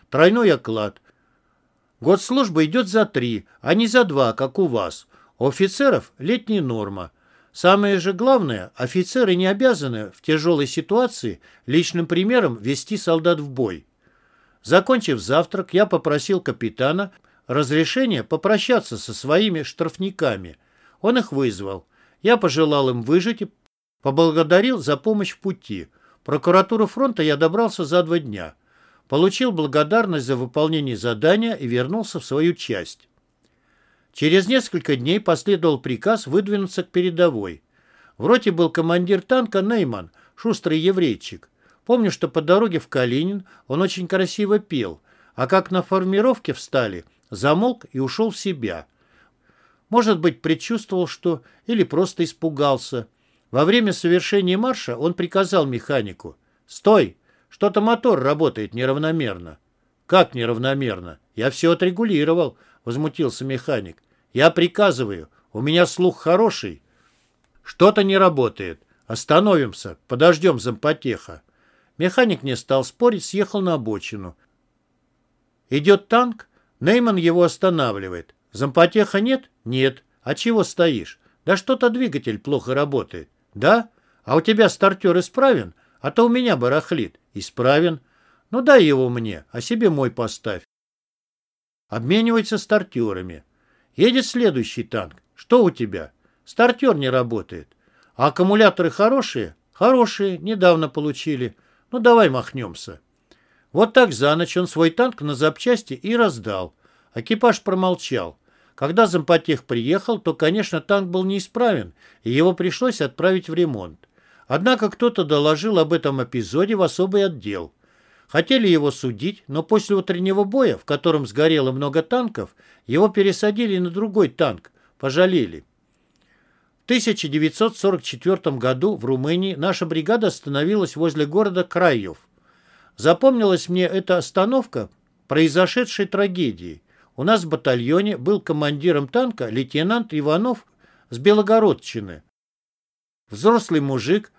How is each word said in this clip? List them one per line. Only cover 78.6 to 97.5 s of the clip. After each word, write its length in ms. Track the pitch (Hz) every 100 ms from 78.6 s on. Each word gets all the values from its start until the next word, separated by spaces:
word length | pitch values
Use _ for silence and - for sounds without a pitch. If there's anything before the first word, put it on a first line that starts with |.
| 143 147 175 214 208 196
нет?" 300 | 226 262 - _
"Нет". 380 | 113 131 131 131 _ _
"А 120 | 120
чего 300 | 156 233 220
стоишь?" 560 | 175 - 170 120 82 - _ _
"Да 120 | - 190
что-то 340 | - 262 240
двигатель 480 | 233 254 160 - 107
плохо 360 | - 139 120
работает". 540 | 131 147 135 92 90 73 _ _
"Да? 360 | 101 143 233 220 _ _ _
А 120 | - 147
у 40 |
тебя 280 | 190 220 208
стартер 500 | - 196 190 185 175
исправен? 560 | 175 - 269 185 90 - _ _
А 100 | 139
то 160 | - 233
у 20 |
меня 280 | 240 247 147
барахлит". 640 | 120 147 - 165 98 _ _
"Исправен". 640 | 101 - - 123 147 170 156 _ _ _ _ -
"Ну 120 | 240
дай 220 | 262 269
его 240 | 160 135 127
мне, 360 | 120 113 85 -
а 100 | 120
себе 300 | - 233 214
мой 200 | 147 123
поставь". 520 | 117 113 - 110 92 _ _ _ _ _ _ _ _ _ _ _ _ _
Обменивается 720 | 107 120 208 233 233 214 208
стартерами. 840 | - 214 208 123 110 92 92 78 _ _ _ _ _ -
Едет 300 | 214 262 233
следующий 560 | 240 220 131 107 -
танк. 400 | - 113 87 - _
"Что 280 | _ - 247
у 80 | 190
тебя?" 420 | - 110 92 76 _ _ _
"Стартер 520 | _ - 233 240 269 160
не 140 | 135
работает". 580 | 127 120 110 90